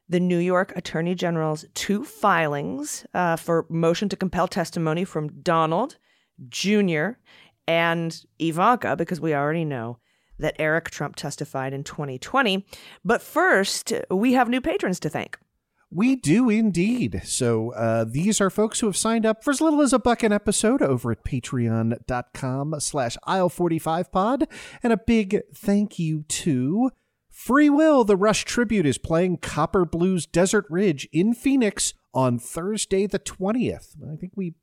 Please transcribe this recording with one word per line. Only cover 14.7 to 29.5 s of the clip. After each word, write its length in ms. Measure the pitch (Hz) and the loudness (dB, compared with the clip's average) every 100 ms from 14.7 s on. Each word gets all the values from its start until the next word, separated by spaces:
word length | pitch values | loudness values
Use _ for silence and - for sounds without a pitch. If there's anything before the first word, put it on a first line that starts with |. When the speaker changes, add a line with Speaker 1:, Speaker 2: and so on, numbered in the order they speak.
| 392 214 180 | -2 -2 -2
Speaker 1:
to 80 | 156 | -4
thank. 280 | 135 92 - _ _ _ _ _ | -6 -8 -12 _ _ _ _ _
Speaker 2:
We 240 | 160 247 269 | -2 0 0
do 340 | 143 196 254 | 2 4 4
indeed. 720 | 214 220 170 202 247 139 92 - | 4 2 2 0 0 -2 -4 -6
So, 480 | - 123 113 113 | -2 0 0 -2
uh, 320 | 110 113 113 113 | -2 0 0 0
these 360 | 131 190 214 | 0 0 2
are 80 | 196 | 2
folks 300 | - 214 - | 2 -2 0
who 80 | 220 | -2
have 100 | 180 | 0
signed 260 | 220 226 | 0 2
up 200 | 220 220 | 0 0
for 80 | - | -2
as 100 | 269 | 2
little 200 | 311 294 | 2 4
as 120 | 285 | 4
a 60 | 254 | 4
buck 240 | 247 233 | 2 2
an 80 | 220 | 2
episode 500 | 208 220 196 220 269 | 2 0 0 2 2
over 300 | 277 123 120 | 2 0 -2
at 120 | 113 | -4
patreon 840 | - 131 - 131 117 113 113 117 - | -4 -6 -4 -2 0 0 0 -2 -4
dot 220 | 123 - | -6 -6
com 400 | - 131 131 143 151 | -8 -6 -4 -4 -6
slash 380 | - 147 120 - - | -4 -2 -4 -4 -4
aisle 240 | 185 180 | 0 0
forty-five 640 | - 175 165 160 165 180 | 0 0 0 -2 -2 -2
pod. 360 | 190 208 269 302 - - - | 0 0 0 -2 -6 -18 -6
And 100 | 240 | 0
a 60 | 226 | 0
big 460 | - 226 196 202 - | 2 2 2 -2 -4
thank 460 | - - 202 208 - | -8 0 0 0 -2
you 240 | 160 156 | -2 -4
to 640 | 151 - 185 127 131 196 254 - _ _ _ | -4 -4 0 0 0 0 -2 -4 _ _ _
Free 400 | - - 262 302 | -16 2 4 6
Will. 340 | 285 320 285 | 6 6 6
The 140 | 214 196 | 4 4
Rush 260 | 208 202 | 4 2
Tribute 440 | - - 226 220 151 | 0 -2 0 2 2
is 100 | 123 | 0
playing 400 | - 165 185 170 | 0 0 2 -2
Copper 480 | - | -4